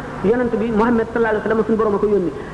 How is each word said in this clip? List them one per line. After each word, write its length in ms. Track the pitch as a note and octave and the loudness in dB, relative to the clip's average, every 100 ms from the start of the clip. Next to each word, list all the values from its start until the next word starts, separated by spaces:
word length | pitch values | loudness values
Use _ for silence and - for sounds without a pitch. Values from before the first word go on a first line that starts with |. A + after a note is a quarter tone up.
| - - | -12 -4
yonent 300 | F#3+ A#3+ A#3+ G#3+ | 0 0 0 -2
bi 160 | A3+ | 0
Muhammad 340 | G#3+ A#3 A#3 A3 | 2 2 2 0
sallallahu 220 | A3+ A3+ G#3+ | 0 0 0
alayhi 80 | |
wa 60 | G#3+ | 0
sallam 160 | A3+ G#3+ | 0 0
suñu 120 | A3 | 0
borom 180 | G#3+ G3 | 2 2
a 20 | |
ko 100 | G#3 | 2
yónni. 240 | G3+ E3+ - - | 2 0 -4 -10